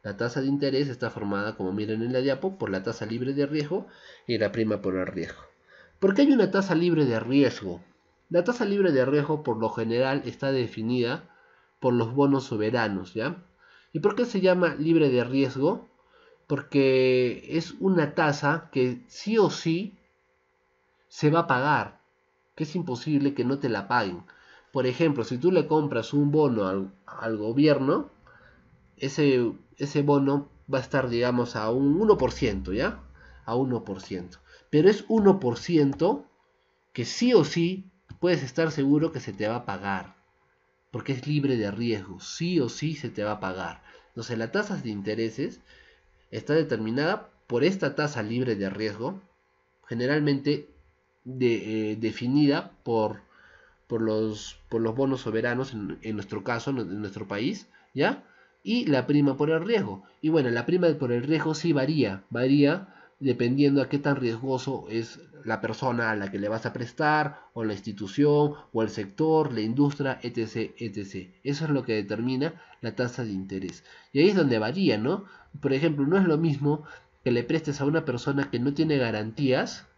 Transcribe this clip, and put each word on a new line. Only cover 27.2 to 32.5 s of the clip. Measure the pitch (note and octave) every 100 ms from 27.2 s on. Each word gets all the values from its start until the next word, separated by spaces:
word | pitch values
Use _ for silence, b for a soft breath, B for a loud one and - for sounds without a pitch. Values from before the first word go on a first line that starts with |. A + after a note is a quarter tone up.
| A2+ A2
gobierno, | G#2+ B2+ D3+ C#3+ C3+ F#3 C#4+ _ - b b b b _ _ _
ese, | C#3 C#3+ D3 B2+ A#2 - _ _
ese | C#3+ D3+
bono | C#3+ C#3+ C#3 C#3+ C#3+ - -
va | C3
a |
estar, | B2 C#3 B2+
digamos, | A#2 B2 B2 A#2+ A2+
a | A2
un | B2+ C#3 D#3+
uno | G#3+ G3
por | B2
ciento, | - B2